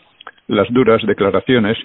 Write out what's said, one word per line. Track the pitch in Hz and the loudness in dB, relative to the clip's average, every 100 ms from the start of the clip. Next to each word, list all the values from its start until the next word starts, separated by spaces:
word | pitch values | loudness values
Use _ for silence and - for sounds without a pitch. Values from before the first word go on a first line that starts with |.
| _ _ - - - | _ _ -20 -18 -4
las | 110 95 | -2 0
duras | 123 113 113 | 2 2 2
declaraciones | 110 90 101 92 - 123 104 113 | 0 -2 0 -2 0 0 0 -4